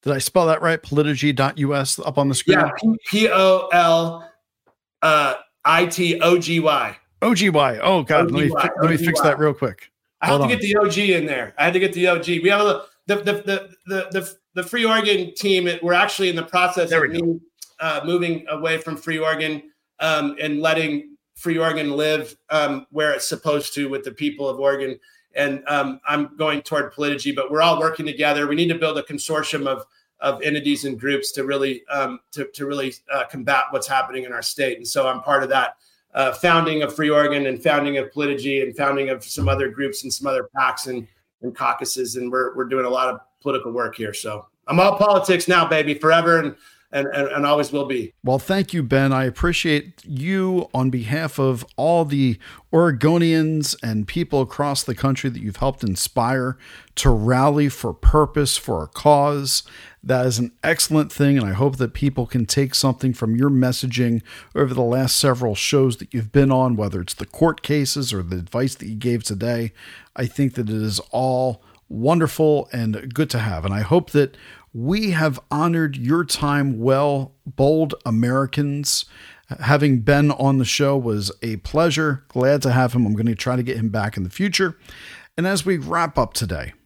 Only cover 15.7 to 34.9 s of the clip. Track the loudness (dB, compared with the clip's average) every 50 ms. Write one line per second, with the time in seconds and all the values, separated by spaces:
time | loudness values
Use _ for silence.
15.7 | -2 -2 0 2 4 4 4 2 0 -2 -2 -2 -2 -2 -6 -2 0 2 2 2
16.7 | 2 0 0 2 2 2 2 2 0 -2 -2 -2 -2 -4 -8 _ _ _ -20 _
17.7 | _ -8 -4 -4 -4 -4 -2 -2 -2 0 0 -2 -4 -6 -6 -8 -8 -4 -2 -2
18.7 | -2 -2 -4 -8 -10 -8 -6 -6 -4 -2 -2 -2 -2 -2 -2 -4 -6 -8 -10 -18
19.7 | _ _ _ _ _ _ -2 0 0 0 -2 -4 -6 -6 -6 -6 -4 -2 -2 -2
20.7 | 0 0 -4 -2 -4 -6 -8 -10 -20 _ _ _ _ -10 -6 -4 -2 0 0 -2
21.7 | -2 -2 -4 -4 -2 -2 0 0 0 -2 -4 -8 -16 _ _ _ 0 0 0 0
22.7 | -2 -6 -10 _ -4 -2 0 0 0 -2 -4 -6 -8 -4 _ -2 -2 -2 -2 -6
23.7 | -6 -6 -6 -4 -6 -8 -8 -10 -10 -6 -6 -6 -4 -4 -6 -6 -4 0 2 2
24.7 | 2 2 -2 -6 -8 -10 _ _ _ _ _ _ _ -2 -2 -2 -2 -6 -4 -2
25.7 | -2 -2 -2 -2 -6 -8 _ -2 -2 -2 -2 -4 -4 -2 -2 -2 -2 -2 -4 -4
26.7 | -4 -2 -4 -4 -6 -6 -4 -4 -4 -4 -4 -6 -4 -4 -4 -2 0 2 4 4
27.7 | 4 2 0 -2 -2 -2 -8 -8 -4 0 0 0 2 0 0 -2 0 0 0 0
28.7 | 0 0 -2 -2 -2 -4 -8 -8 -10 -10 -6 -4 -4 -4 -4 -4 -6 -4 -2 -4
29.7 | -4 -6 -8 _ _ _ _ _ _ _ -4 -2 -2 -2 -2 -2 -2 -2 0 -2
30.7 | -2 -2 -2 -8 -8 -4 -4 -2 -2 -2 -2 -6 -6 -6 -4 -4 -2 -2 -2 -2
31.7 | -4 -6 -8 -6 -4 -4 -4 -4 -6 -12 _ _ -12 -12 -12 -10 _ -10 -8 -8
32.7 | -6 -6 -6 -6 -8 -12 _ -6 -4 -4 -4 -4 -8 -8 -2 0 2 2 0 0
33.7 | -4 -6 -4 -2 -2 -2 -2 -2 -6 -10 -10 -8 -10 -8 -8 -8 -4 -2 -2 -2
34.7 | -4 -6 -8 -6